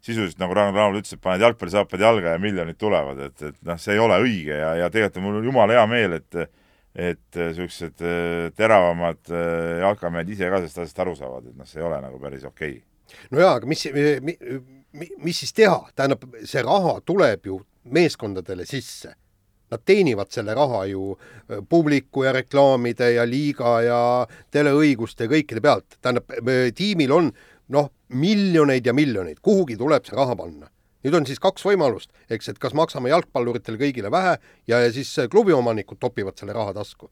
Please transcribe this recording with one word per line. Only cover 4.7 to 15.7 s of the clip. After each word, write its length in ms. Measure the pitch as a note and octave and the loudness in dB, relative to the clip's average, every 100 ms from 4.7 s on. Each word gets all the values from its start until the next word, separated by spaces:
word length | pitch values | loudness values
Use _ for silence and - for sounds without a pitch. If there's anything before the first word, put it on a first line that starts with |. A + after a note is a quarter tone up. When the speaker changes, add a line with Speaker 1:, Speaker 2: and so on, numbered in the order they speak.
| E2 | -2
Speaker 1:
ja 80 | F2 | -2
tegelikult 280 | G#2+ G#2 F#2 | 0 -2 -2
on 20 | G2 | -6
mul 180 | G#2 A2+ | -4 -2
jumala 300 | C3 G#2 A#2+ | 2 4 6
hea 80 | G#2+ | 4
meel, 300 | A#2+ G#2 E2 | 4 0 -2
et, 200 | - F2 E2 _ _ _ _ - | -8 -8 -8 _ _ _ _ -6
et, 280 | F2 E2 _ F2+ | -6 -6 _ -6
äh, 140 | E2+ E2 | -6 -6
siuksed, 480 | F2 - E2+ D2+ | -10 -10 -14 _
äh, 480 | E2+ E2+ E2+ E2+ E2+ - | -6 -4 -4 -4 -6 -2
teravamad, 680 | A2 G#2+ F2 E2+ E2+ E2 - | 4 6 4 0 -4 -6 -8
äh, 480 | E2+ E2+ E2+ E2 E2+ | -4 -2 -2 -4 -2
jalkamehed 560 | F#2+ G#2+ F2 E2+ E2+ G2+ | -2 -2 -6 -6 -8 -6
ise 160 | F2+ | -2
ka 80 | G2 | -2
sellest 240 | E2 F2 | -4 -10
asjast 160 | E2 - | -12 -6
aru 160 | F#2 D#2 | -6 -6
saavad, 320 | C2+ B1+ B1 | -12 -14 -16
et 80 | B1+ | -20
noh, 120 | C2+ | -18
see 120 | D#2 | -8
ei 80 | E2+ | -6
ole 140 | D2+ | -6
nagu 160 | C2 C2 | -10 -14
päris 240 | C#2 C#2 C2+ | -14 -14 -18
okei. 260 | _ D#2 B1 _ _ _ - - | _ -12 -12 _ _ _ -20 -6
Speaker 2:
No 80 | C3 | 2
jaa, 180 | F3+ C3 | 4 2
aga 80 | A#2+ | -2
mis, 180 | D#3 D#3 C#3 | -4 -4 0
mi-, 240 | D3 C#3 C3+ | 2 0 -4
mi-, 280 | F3 B2 C3+ B2+ C3+ _ | -10 -10 -12 -12 -20 _
mi-, 200 | D3 E3 G4 | -18 -16 -10
mis 160 | D3 E3+ | -8 -6
siis 120 | C#3 - | -6 2
teha? 240 | G#3+ | 4